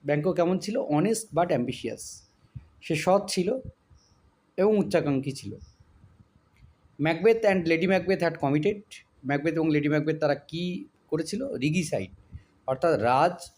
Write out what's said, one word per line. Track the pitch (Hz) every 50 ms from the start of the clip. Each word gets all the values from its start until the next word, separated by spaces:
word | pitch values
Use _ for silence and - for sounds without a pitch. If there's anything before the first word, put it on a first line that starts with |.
| -
ব্যাংকো | 143 147 147 151 190 170
কেমন | 175 170 175 190 185
ছিল? | - 208 220
Honest | 269 269 - 151 147 175 214 226 214 - - -
but | 160 175 170
ambitious, | 165 123 123 135 123 - - 113 107 107 - - - - - _ _ _ _ _ - - - - _ _
সে | - - 165
সৎ | 151 - 180 190 202 196
ছিল | 196 - 190 175 196 262 262 254 - - _ _ _ _ _ _ _ _ _ _ _ _ _ _ _ _
এবং | - 190 214 214
উচ্চাকাঙ্ক্ষী | 202 165 - - 165 156 147 139 131 131 139
ছিল। | - - - - - - - - _ _ _ _ _ _ - - _ - _ _ _ _ _ _ _ _ - - _ _ _ _ _ -
Macbeth | 143 160 165 165 180 226 226 226 226
and | 208 190 190 165
Lady | 165 165 160 180
Macbeth | 185 190 185 175 180 190 151
had | 170 170 156
committed, | - 147 135 143 151 156 202 214 202 - _ - - - _ _ _ -
ম্যাকবেথ | 131 143 143 143 165 151
এবং | 160 160 160
লেডি | 151 147 147 147
ম্যাকবেথ | 151 151 151 156 156 151
তারা | 156 143 143
কী | 139 - - 151 170 175 180 180 - - - _ _ _
করেছিল? | _ - 160 165 - 208 226 269
Regicide, | 277 - 123 127 156 156 180 160 - 151 107 95 92 - - - _ - - - _ _ _ _
অর্থাৎ | - 131 135 - 170 156 98
রাজ | 107 120 127 135 160 180 175 - - - _